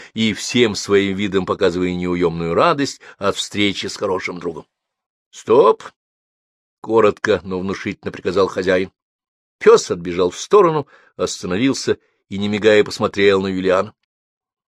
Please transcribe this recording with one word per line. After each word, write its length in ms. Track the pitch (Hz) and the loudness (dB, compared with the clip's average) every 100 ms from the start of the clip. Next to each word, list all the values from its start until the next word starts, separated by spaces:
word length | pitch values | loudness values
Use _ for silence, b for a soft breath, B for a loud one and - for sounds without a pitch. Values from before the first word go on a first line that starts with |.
| B | B
и 180 | 113 110 | -4 -2
всем 420 | 98 - 120 117 | -2 -2 2 2
своим 400 | 98 - 101 98 | 0 0 2 2
видом 300 | 95 101 95 | -2 -2 -2
показывая 500 | 92 92 95 87 90 | -2 0 0 0 -2
неуемную 600 | 90 90 87 87 82 85 | -2 -4 0 0 -2 -2
радость 480 | 87 160 151 139 - B - | 2 2 0 -4 -8 B -6
от 180 | 101 90 | -4 -4
встречи 520 | - 101 101 95 104 | -6 -2 -2 -2 -8
с 80 | - | -6
хорошим 400 | 104 95 - 90 | -4 -4 -6 -10
другом. 260 | 85 78 - _ _ _ _ _ _ | -10 -10 -14 _ _ _ _ _ _
«Стоп!» — 520 | - - 117 196 220 - - _ _ _ _ _ _ _ _ | -10 2 4 6 2 -4 -20 _ _ _ _ _ _ _ _
коротко, 640 | - 113 104 101 - 98 | -2 2 2 2 0 -2
но 160 | 95 92 | -2 -6
внушительно 500 | 95 95 - 95 - | -6 -6 -8 -8 -10
приказал 360 | - 98 90 95 | -8 -4 0 0
хозяин. 440 | - 92 92 95 - _ _ _ _ _ _ | 0 0 0 -2 -10 _ _ _ _ _ _
Пес 320 | - 226 - | 4 4 2
отбежал 400 | 92 85 87 90 | -8 -6 -2 -2
в 80 | - | -2
сторону, 480 | - 202 180 156 135 b b - | 2 4 4 2 -6 b b -6
остановился 840 | 92 - 98 90 135 123 - 107 _ _ _ | -6 -6 -6 -2 0 0 -2 -4 _ _ _
и, 100 | 98 | -6
не 100 | 104 | -4
мигая, 360 | 104 107 104 | 0 4 4
посмотрел 560 | 98 - 104 - 101 98 | 4 -2 -4 2 2 4
на 80 | 98 | 0
Юлиана. 460 | 95 92 92 104 - _ _ _ _ _ _ | -2 0 0 0 -10 _ _ _ _ _ _